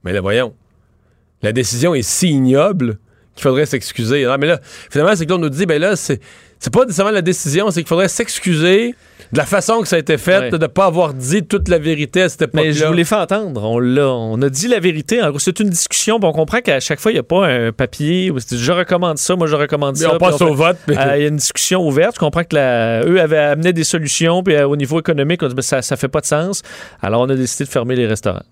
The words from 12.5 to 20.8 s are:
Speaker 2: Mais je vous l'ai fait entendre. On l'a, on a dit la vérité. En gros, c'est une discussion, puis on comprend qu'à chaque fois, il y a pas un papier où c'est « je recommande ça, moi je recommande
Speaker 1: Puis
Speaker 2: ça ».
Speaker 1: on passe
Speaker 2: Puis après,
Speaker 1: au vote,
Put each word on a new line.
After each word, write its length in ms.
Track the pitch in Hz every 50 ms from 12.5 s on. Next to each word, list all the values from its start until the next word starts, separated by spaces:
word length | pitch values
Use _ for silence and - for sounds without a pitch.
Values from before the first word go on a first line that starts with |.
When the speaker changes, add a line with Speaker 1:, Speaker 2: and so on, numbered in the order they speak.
| - 156 156
Speaker 2:
Mais 80 | 160
je 120 | 147 147 156
vous 80 | 156
l'ai 120 | 165 175 170
fait 100 | - 214
entendre. 480 | 208 175 - 196 214 214 185 135 110
On 160 | 104 110 117 120
l'a, 300 | 123 123 127 139 143 135
on 340 | 127 120 113 113 110 117
a 60 | 139 139
dit 180 | 135 135 190
la 140 | 240 247 208
vérité. 420 | 165 185 160 156 143 - 220 240
En 80 | 214 151
gros, 80 | 139 143
c'est 220 | - 190 175 -
une 80 | 214 202
discussion, 500 | 175 165 - - - - - - 220 233
puis 100 | 202 190
on 40 |
comprend 280 | 143 156 160 - 214 240
qu'à 200 | 240 - 143 131
chaque 180 | - - 151 -
fois, 140 | - 220
il 40 | 226
y 40 | 160
a 20 |
pas 240 | 117 _ 165 185 196
un 240 | 160 127 123 117 113
papier 640 | 110 - 131 127 - - 147 151 175 185 185 185
où 80 | 160 127
c'est « 160 | 113 - 123 120
je 140 | 117 135
recommande 460 | 175 180 180 - 185 175 180 175 156 147
ça, 180 | - - 180
moi 100 | 180 165
je 80 | 156 151
recommande 400 | 143 147 139 156 147 143 139 135
Speaker 1:
Puis 80 | 147
Speaker 2:
ça ». 120 | 160 160 160
Speaker 1:
on 40 | 170
passe 200 | 180 185 151 147
Speaker 2:
Puis 60 | 180
après, 80 | 156
Speaker 1:
au 40 | 147
vote, 220 | 135 156 170 180 170